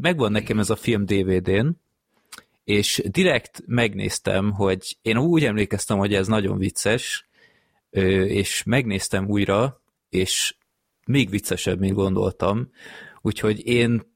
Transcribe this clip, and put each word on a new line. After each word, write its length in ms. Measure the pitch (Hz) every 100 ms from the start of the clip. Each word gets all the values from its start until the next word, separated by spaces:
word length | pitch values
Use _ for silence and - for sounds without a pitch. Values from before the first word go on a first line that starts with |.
megvan 300 | 156 170 110
nekem 280 | 104 104 107
ez 100 | 101
a 60 | 107
film 300 | - 107 98
D 60 | 98 95
V 160 | 92
D-n, 260 | 90 98 147 170 _ _ _ _ _ - _ _
és 400 | - 104 101 - -
direkt 520 | 160 185 127 - - -
megnéztem, 840 | 120 117 101 101 - 98 95 104
hogy 460 | 101 98 95 - -
én 160 | 113 113
úgy 260 | 160 165
emlékeztem, 540 | 135 107 101 101 - 101
hogy 160 | 101
ez 140 | 101 98
nagyon 300 | 110 98 98
vicces, 680 | 95 - 104 120 - - _ _ _ _ _ _ _
ö, 340 | 98 95 95
és 400 | 98 104 98 -
megnéztem 640 | 104 127 117 98 - 98 98
újra, 520 | 101 98 98 135 - _ _ _
és 460 | 90 92 - - - _ _ _ _ -
még 240 | 139 101
viccesebb, 500 | 104 - 92 - 90
mint 140 | 95
gondoltam. 760 | 98 95 95 95 - 90 107 127 _ - - - -
Úgyhogy 460 | 107 - 107 107 117
én 340 | 120 117 113 -